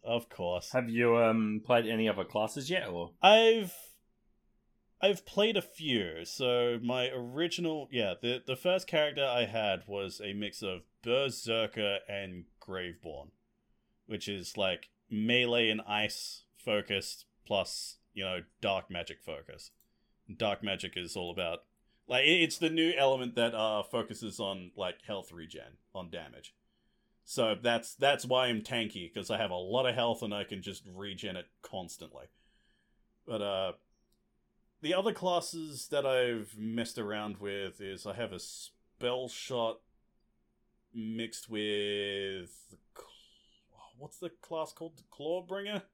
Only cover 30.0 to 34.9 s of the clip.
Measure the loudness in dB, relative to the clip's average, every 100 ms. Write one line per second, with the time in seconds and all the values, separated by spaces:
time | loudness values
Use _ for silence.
30 | 0 0 -4 -6 -6 -8 -10 -12 -14 -12
31 | -12 -10 -8 -8 -12 _ -12 -10 -10 -14
32 | -16 -18 -20 _ _ _ _ _ _ _
33 | _ _ -6 -2 0 0 0 -4 _ _
34 | _ _ _ _ _ _ _ _ -2